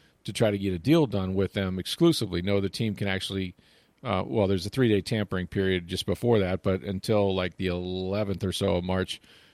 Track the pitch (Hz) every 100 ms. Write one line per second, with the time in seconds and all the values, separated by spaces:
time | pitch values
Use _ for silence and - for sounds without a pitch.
0 | _ _ - 98 113 101 98 90 101 165
1 | 135 101 92 95 92 107 95 92 - -
2 | 170 151 101 87 92 101 98 - 113 95
3 | 101 95 - 98 92 - _ _ _ _
4 | 127 95 95 113 95 98 92 - 123 101
5 | - 113 101 95 90 98 95 92 85 90
6 | - 87 120 110 92 92 104 95 69 95
7 | - 104 98 95 92 - 92 90 90 92
8 | 92 98 101 90 95 - 98 92 90 92
9 | 92 - - - -